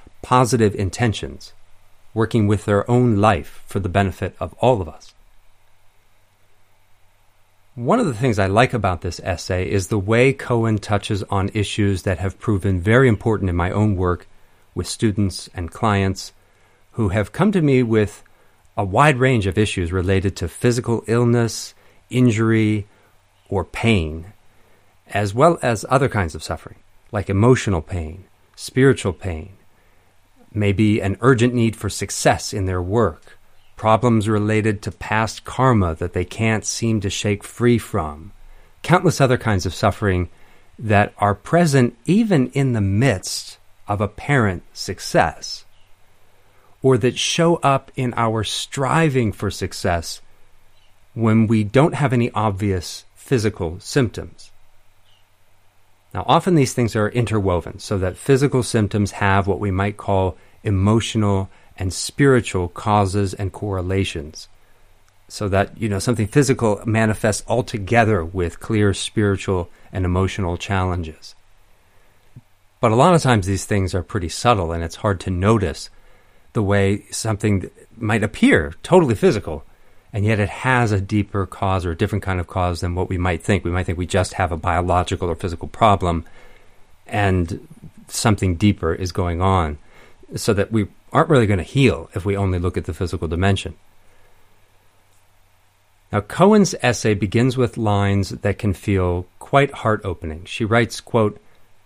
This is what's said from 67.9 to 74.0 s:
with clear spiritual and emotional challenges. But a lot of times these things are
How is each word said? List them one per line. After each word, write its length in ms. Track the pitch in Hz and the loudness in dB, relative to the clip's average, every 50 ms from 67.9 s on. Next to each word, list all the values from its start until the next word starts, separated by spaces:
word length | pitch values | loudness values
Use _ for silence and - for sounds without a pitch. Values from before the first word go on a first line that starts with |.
| 113 117 110 107 107 87 | 2 4 4 4 2 0
with 380 | 80 82 95 95 87 82 - - | -2 -4 -4 -2 -2 -2 -4 -8
clear 320 | - - 113 104 104 98 | -6 -2 0 2 2 2
spiritual 760 | 90 - - - - 110 104 101 98 92 - - 95 90 85 - - - - - | 2 0 -4 -4 -2 0 2 2 2 0 0 -2 -2 -2 -2 -6 -12 -20 -20 -10
and 140 | - 92 90 | -6 -2 -2
emotional 540 | 87 90 92 95 92 - - 95 85 87 85 | 0 2 2 0 0 -2 -4 -4 -4 -4 -6
challenges. 760 | - - 98 95 92 92 87 87 82 78 - - - - - - _ _ - - _ _ - _ _ _ _ - - _ _ _ _ _ - - - _ _ _ _ _ _ _ | -4 -4 -2 -2 0 -2 -2 -4 -6 -8 -12 -16 -20 -20 -20 -20 _ _ -20 -20 _ _ -20 _ _ _ _ -20 -20 _ _ _ _ _ -20 -20 -20 _ _ _ _ _ _ _
But 140 | - 113 | 0 2
a 40 | 110 | 4
lot 180 | 123 143 185 175 | 6 6 6 6
of 80 | 156 | 4
times 240 | - 131 120 107 87 | 4 4 2 2 2
these 180 | 98 98 92 - | 0 -2 -4 -2
things 300 | - 107 98 95 87 - | -2 -2 0 0 0 -2
are 80 | 92 | -4